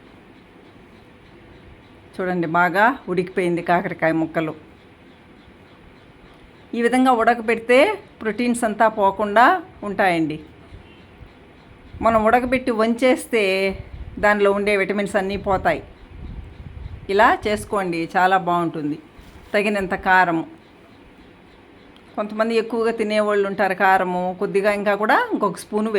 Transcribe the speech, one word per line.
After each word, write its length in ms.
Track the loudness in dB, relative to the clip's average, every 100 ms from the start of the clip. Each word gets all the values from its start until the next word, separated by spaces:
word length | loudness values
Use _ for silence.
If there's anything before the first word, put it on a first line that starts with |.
| -20 -20 -20 -20 -20 -20 -20 -20 -20 -20 -20 -20 -20 -20 -20 -20 -20 -20 -20 -20 -16 -8
చూడండి, 340 | -4 -2 0 2
బాగా 260 | 2 4 2 2 -4
ఉడికిపోయింది 500 | -4 -4 -2 -2 -2 0
కాకరకాయ 420 | 0 0 -2 0 0
ముక్కలు. 300 | -2 -4 -6 -8 -18 -20 -20 -20 -20 -20 -20 -20 -20 -20 -20 -20 -20 -20 -20 -20 -20 -20 -20 -20 -10 -2
ఈ 60 |
విధంగా 280 | 0 2 4 4
ఉడకబెడితే 580 | 2 2 0 -2 4 4 4 0 -10 -10
ప్రోటీన్స్ 420 | -6 -2 -2 0 -2
అంతా 200 | 2 2 2
పోకుండా 440 | 0 0 0 4 6 4 -4 -12 -8
ఉంటాయండి. 480 | 0 0 2 -2 -4 -12 -20 -20 -20 -20 -20 -20 -20 -20 -20 -20 -20 -20 -20 -20 -4
మనం 140 | 0 2 4
ఉడకబెట్టి 440 | 2 2 -2 0 0
వంచేస్తే 640 | 0 2 2 2 0 0 2 0 -2 -4 -12 -16 -16 0
దానిలో 260 | 2 4 2 2
ఉండే 180 | 0 0
విటమిన్స్ 360 | 0 -2 -2 -2
అన్నీ 160 | -2 -4 -2
పోతాయి. 340 | -2 0 -2 -6 -20 -20 -18 -16 -16 -16 -18 -18 -16 -16 -12 -2
ఇలా 140 | 2 4 2 -2
చేసుకోండి, 540 | -4 -4 -4 -4 -4 -2
చాలా 240 | 2 4 2 2
బాగుంటుంది. 500 | -2 -2 -4 -6 -8 -12 -20 -20 -20 -4
తగినంత 420 | -2 0 -2 -4 -4 2
కారం, 320 | 4 4 0 -4 -12 -20 -20 -20 -20 -20 -20 -20 -20 -20 -20 -20 -20 -20 -20 -14 -10
కొంతమంది 400 | -6 -4 -2 -2
ఎక్కువగా 320 | -2 -2 -2 -2
తినేవాళ్ళు 440 | -2 0 0 0 0
ఉంటారు 260 | 0 -2 2
కారము, 400 | 2 2 2 -2 -4 -4
కొద్దిగా 320 | -2 0 0 0
ఇంకా 160 | 0 0
కూడా 160 | 2 2 0
ఇంకొక 300 | -2 -2 -4 -6
స్పూను 260 | -4 -2